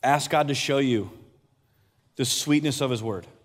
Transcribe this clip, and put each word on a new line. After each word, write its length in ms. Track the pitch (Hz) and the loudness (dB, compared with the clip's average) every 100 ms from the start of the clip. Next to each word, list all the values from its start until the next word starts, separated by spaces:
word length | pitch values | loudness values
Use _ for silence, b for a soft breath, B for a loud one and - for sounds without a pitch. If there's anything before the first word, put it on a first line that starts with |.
Ask 260 | 127 143 143 | 4 2 2
God 200 | 156 143 | 0 0
to 60 | |
show 240 | 135 - 139 | -2 0 2
you 320 | 139 117 98 - - _ _ _ _ _ _ _ _ _ | 2 2 -2 -12 -20 _ _ _ _ _ _ _ _ _
the 100 | 127 | -4
sweetness 560 | - - 147 147 131 | -2 0 2 2 -2
of 80 | 139 | -2
his 120 | 120 | -2
word. 240 | 113 98 - - | -4 -8 -10 -20